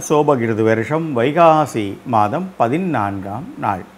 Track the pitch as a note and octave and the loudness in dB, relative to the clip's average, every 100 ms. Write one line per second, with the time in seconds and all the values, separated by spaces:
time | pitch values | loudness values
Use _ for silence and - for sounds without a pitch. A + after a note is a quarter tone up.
0 | - D3+ D3 C3+ A#2 A2 A2 A2 A2+ D#3 | 0 2 2 2 0 2 2 2 0 -4
1 | E3 A#2+ C3 D#3+ E3+ D#3 C#3 A#2+ G2 - | -2 -2 0 4 6 6 2 -2 -6 -8
2 | - A2+ G#2 D3 F#3 - A#2 D#3 F#3+ C3 | -2 2 2 -2 -6 -2 0 0 -2 -2
3 | G2+ G2 F#2+ A2+ B3+ D4+ A#2+ F#2+ - | -2 -4 -8 -10 -12 -6 -4 -4 -8